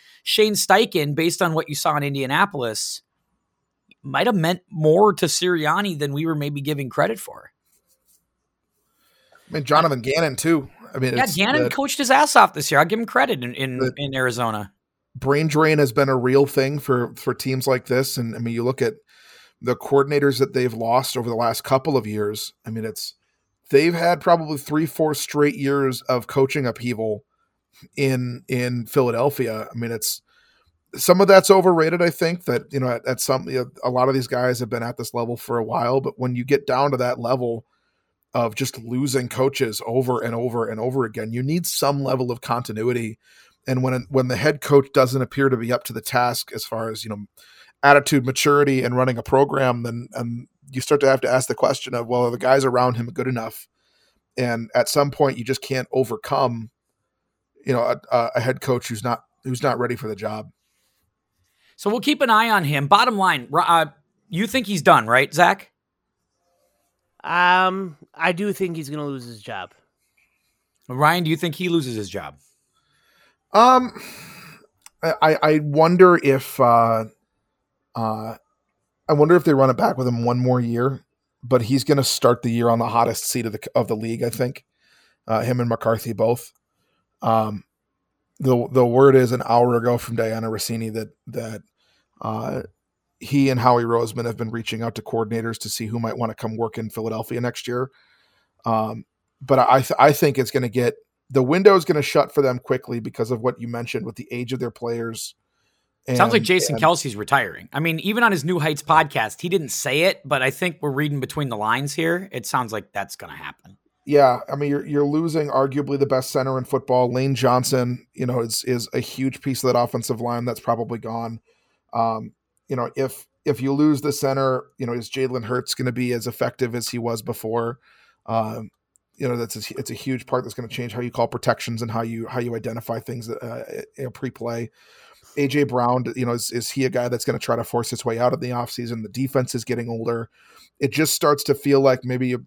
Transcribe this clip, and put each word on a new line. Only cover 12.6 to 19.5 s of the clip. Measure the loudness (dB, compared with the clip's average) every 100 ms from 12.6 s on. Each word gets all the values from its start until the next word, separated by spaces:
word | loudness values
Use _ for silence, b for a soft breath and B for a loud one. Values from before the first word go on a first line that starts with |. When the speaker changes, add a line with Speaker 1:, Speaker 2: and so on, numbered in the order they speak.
| 2
Speaker 1:
year. | 4
I'll | 4
give | 0
him | -2
credit | 0 0 0
in, | -6 -6
in, | -6 -2
Speaker 2:
the | -4 -4
Speaker 1:
in | -6
Arizona. | -2 0 0 -2 -4 -8 _ _ _ _ -6
Speaker 2:
brain | 0 2 2
drain | 2 4 4
has | 2
been | 2 2
a | 2
real | 4 4 4
thing | 2 0 -2
for, | -2 0 -2 -6
for | -6
teams | -4 -4 -2 0
like | -2 0
this. | -2 0 -4
And, | -6 -6
I |
mean, | -6
you | -2
look | -2 0
at | -2 -4 b b b b b